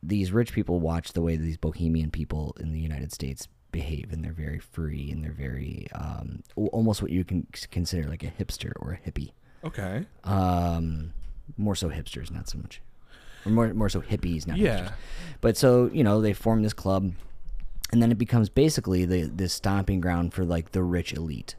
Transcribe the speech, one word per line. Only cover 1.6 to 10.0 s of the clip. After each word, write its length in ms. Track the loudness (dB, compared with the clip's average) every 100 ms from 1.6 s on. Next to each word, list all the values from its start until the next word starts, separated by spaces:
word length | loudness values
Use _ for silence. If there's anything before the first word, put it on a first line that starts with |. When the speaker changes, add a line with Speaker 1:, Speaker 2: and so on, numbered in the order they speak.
| -4 0 0 2 0
Speaker 1:
people 460 | -2 -4 -4 -4 -6
in 140 | -6
the 80 | -4
United 320 | -4 -4 -6
States 340 | -8 -8 -8 -12 _ _
behave, 420 | -6 -4 -6 -6
and 120 | -6
they're 80 | -6
very 260 | -6 -6 -6
free, 520 | -8 -6 -4 -4 -6
and 100 | -6
they're 80 | -6
very, 540 | -6 -6 -6 -6 -8 -10
um, 480 | -8 -8 -8 -8 -10 -10 -2
al-, 80 | 0
almost 320 | 2 4 2
what 100 | 0
you 100 | 0
can 220 | 0 -2 -4
c-, 140 | -10 -8
consider, 380 | -4 -2 0 -2
like, 160 | -4
a 80 | -8 -6
hipster 300 | -8 -6 -8 -8
or 120 | -8
a 180 | -8 -8
hippie. 200 | -6 -8 -12 -20 -12
Speaker 2:
Okay. 440 | -10 -6 -4 -4